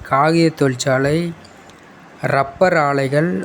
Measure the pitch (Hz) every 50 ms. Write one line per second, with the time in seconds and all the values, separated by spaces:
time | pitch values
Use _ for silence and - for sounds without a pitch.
0 | - - 139 135 147 160 165 170 165 160 156 - 143 135 127 123 - 143 131 131
1 | 135 143 151 165 175 170 165 - - - - - - - - - - - - -
2 | - - - - - 127 131 135 139 - - - 185 185 175 165 147 143 139 139
3 | 135 131 139 147 160 175 185 190